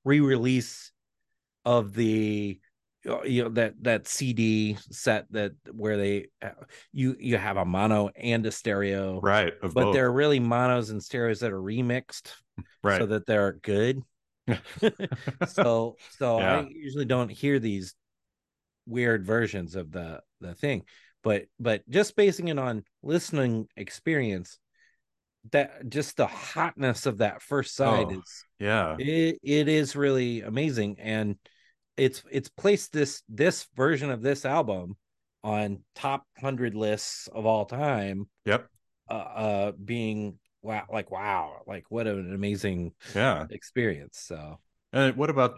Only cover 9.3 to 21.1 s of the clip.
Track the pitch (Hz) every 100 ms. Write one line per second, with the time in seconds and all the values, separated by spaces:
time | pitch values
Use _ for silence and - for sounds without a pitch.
9.3 | 104 85 - 92 101 110 135 123 127 147
10.3 | 139 120 120 127 123 110 107 - 127 117
11.3 | 107 117 95 95 113 123 127 - - -
12.3 | - _ - - _ 104 98 107 107 -
13.3 | 107 98 92 - 101 120 135 - _ _
14.3 | _ - 110 - - 214 - 196 127 -
15.3 | - 165 - 123 113 117 - - - 123
16.3 | 113 95 90 139 160 143 143 123 127 117
17.3 | - 139 139 113 98 90 - _ _ _
18.3 | _ _ _ _ _ - 117 120 110 92
19.3 | 113 107 101 85 92 80 87 85 80 -
20.3 | - 90 85 143 110 - - _